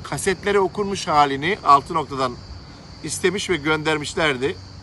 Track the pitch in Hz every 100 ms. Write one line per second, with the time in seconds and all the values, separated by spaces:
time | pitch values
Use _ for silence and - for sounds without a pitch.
0 | - 139 - 185 196 202 190 - 202 196
1 | - 151 143 139 151 208 - 143 - 170
2 | 139 139 131 120 - - - - - -
3 | 131 - 185 190 - 170 143 156 156 156
4 | 143 - 160 131 208 - - -